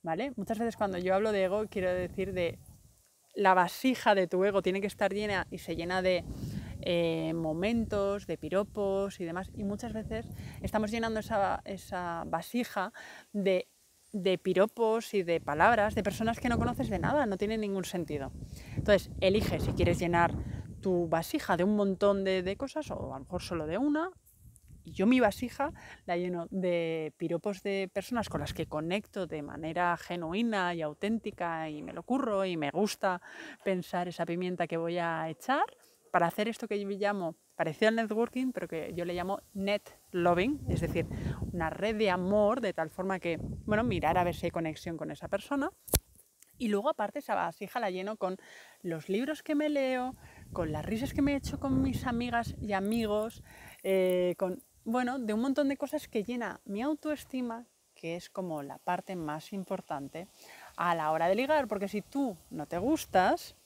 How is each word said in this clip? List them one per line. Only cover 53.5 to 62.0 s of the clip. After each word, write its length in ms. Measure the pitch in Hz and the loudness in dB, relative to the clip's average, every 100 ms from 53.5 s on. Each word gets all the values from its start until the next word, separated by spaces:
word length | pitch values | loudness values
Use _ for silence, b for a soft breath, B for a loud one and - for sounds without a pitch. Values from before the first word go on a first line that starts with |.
| B B B | B B B
eh, 500 | 196 190 185 180 180 170 | 2 4 6 4 2 0
con, 240 | 185 - - _ | -2 -4 -12 _
bueno, 340 | - 247 247 269 | -2 0 0 -2
de 140 | 220 | -2
un 80 | 214 | 0
montón 260 | 262 269 277 | 2 2 2
de 100 | 277 | 0
cosas 300 | 277 302 - | -2 -4 -4
que 160 | 220 | -4
llena 380 | 196 247 302 - | -4 -4 -6 -8
mi 180 | - 202 | -8 -2
autoestima, 840 | 269 302 311 294 - 262 247 214 240 _ _ | -2 -2 -2 -6 -4 -6 -4 -6 -12 _ _
que 220 | - 165 | -10 -6
es 140 | 175 - | -6 -8
como 340 | - 185 156 | -8 -4 -4
la 160 | 139 - | -6 -8
parte 360 | - 180 - | -2 -2 -4
más 360 | 185 151 151 - | -6 -4 -6 -8
importante 800 | 196 180 185 - 147 139 160 190 B B B B - | -10 -6 -8 -4 -8 -6 -12 -14 B B B B -2
a 180 | 175 | 0
la 160 | 170 156 | 2 2
hora 160 | 160 165 | 2 4
de 80 | |
ligar, 320 | 208 269 311 247 | 2 4 2 2
porque 220 | 202 196 | -2 -2
si 120 | 208 | -4